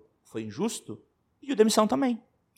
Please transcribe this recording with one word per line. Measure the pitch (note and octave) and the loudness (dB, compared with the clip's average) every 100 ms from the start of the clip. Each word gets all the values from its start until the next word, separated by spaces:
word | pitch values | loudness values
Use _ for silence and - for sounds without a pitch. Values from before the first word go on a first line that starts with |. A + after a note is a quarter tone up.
| _ _ | _ _
foi | _ A2+ | _ -12
injusto, | A2 G#2 G#3+ - - G#2+ _ _ _ _ | -10 -6 -6 -6 -12 -16 _ _ _ _
pediu | C4+ | -4
demissão | A#3 A3 G#3+ G#3+ | 2 4 4 2
também. | C4 C4+ A3+ - _ _ | 2 0 -2 -8 _ _